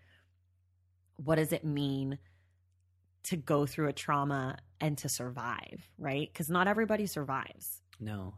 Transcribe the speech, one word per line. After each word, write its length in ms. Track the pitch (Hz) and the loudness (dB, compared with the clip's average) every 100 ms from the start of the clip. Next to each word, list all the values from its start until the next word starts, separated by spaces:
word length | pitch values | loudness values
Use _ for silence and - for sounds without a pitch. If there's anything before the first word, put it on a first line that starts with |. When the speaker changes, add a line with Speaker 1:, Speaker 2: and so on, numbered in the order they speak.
| _ - _ _ _ _ _ _ _ _ _ - | _ -20 _ _ _ _ _ _ _ _ _ -8
Speaker 1:
what 200 | 143 160 | 2 4
does 160 | 156 | 4
it 120 | 165 | 2
mean 540 | 156 143 143 135 135 139 - _ _ _ _ _ _ _ _ _ | 0 2 2 0 -2 -4 -8 _ _ _ _ _ _ _ _ _
to 120 | - 175 | -4 -4
go 300 | - 147 143 | 2 4 4
through 200 | - 151 | 2 0
a 40 | |
trauma 640 | 139 - 147 143 139 131 139 - _ | 0 2 2 2 0 -2 -6 -12 _
and 160 | 156 147 | -2 0
to 100 | 143 | -2
survive, 800 | - 127 123 117 113 - - - - | -4 -4 -6 -4 -6 -8 -16 -18 -8
right? 340 | 147 139 151 | -4 -2 -4
'Cause 140 | - 156 | -4 0
not 180 | 180 185 | 2 4
everybody 400 | 208 220 214 208 | 4 2 2 0
survives. 760 | - 139 131 - - - - _ - | -2 -2 -4 -6 -10 -12 -12 _ -10
Speaker 2:
No, 340 | 107 104 95 | -6 -6 -6